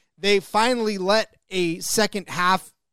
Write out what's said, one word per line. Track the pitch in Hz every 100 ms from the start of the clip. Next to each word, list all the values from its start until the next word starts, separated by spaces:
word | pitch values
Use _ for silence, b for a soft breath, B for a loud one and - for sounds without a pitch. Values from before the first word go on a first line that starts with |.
| _ -
they | 196 202
finally | - 214 233 247 214 196
let | 185 220 - _ -
a | 190 170 180
second | - - 208 202 165
half, | 170 180 190 - _ _